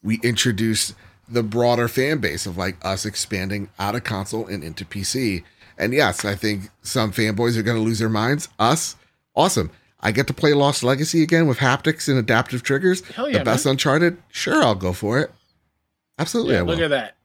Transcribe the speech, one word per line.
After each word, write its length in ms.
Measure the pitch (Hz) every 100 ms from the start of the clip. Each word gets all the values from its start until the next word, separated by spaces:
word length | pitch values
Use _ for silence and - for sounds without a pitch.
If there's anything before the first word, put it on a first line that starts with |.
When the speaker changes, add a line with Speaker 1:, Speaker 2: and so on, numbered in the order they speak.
Speaker 1:
we 160 | 98 113
introduce 720 | 120 113 123 101 113 107 - - - _ _
the 140 | 120
broader 440 | 110 113 120 120 117
fan 320 | - 135 151
base 260 | 101 76 -
of, 120 | 87
like, 200 | 95 87
us 220 | 95 95 107
expanding 640 | 101 - 98 95 101 95 -
out 160 | 101 113
of 80 |
console 440 | - 104 98 110 95
and 160 | 98
into 220 | 78 80 87
P 180 | 104
C. 400 | 92 131 123 90 - _ - -
And 160 | 98
yes, 320 | 131 123 - 104
I 100 | 101
think 340 | 110 101 98 _
some 280 | - 135 110
fanboys 460 | 95 110 104 120 113
are 60 |
gonna 160 | 107 113
lose 200 | 110 110
their 100 | 113
minds. 400 | 107 113 147 - _
Us, 360 | 110 160 - - _ _ _ -
awesome. 360 | 170 156 85 - _ _
I 120 | -
get 160 | 110 139
to 60 |
play 200 | - 156
Lost 300 | 143 139 139
Legacy 380 | 120 135 156 165
again 240 | 160 165 160
with 120 | 123
haptics 480 | 135 131 - 147 -
and 80 | 135
adaptive 460 | 113 113 123 127
triggers. 380 | - 139 185 185
Speaker 2:
Hell 240 | - - 277
Speaker 1:
The 60 |
Speaker 2:
yeah, 100 | 254
Speaker 1:
best 220 | 117 123 143
Speaker 2:
man. 80 |
Speaker 1:
Uncharted, 440 | 135 151 143 170 175 _
sure, 300 | - - 311
I'll 120 | 143 95
go 180 | 92
for 260 | 90 104 123
it. 120 | - _ _ _ _ _ _ _ _ -
Absolutely, 340 | 156 233 254 107
Speaker 2:
Yeah, 40 |
Speaker 1:
I 40 |
will. 100 | 87
Speaker 2:
look 80 | 165
at 60 | 160
that. 260 | 135 110 _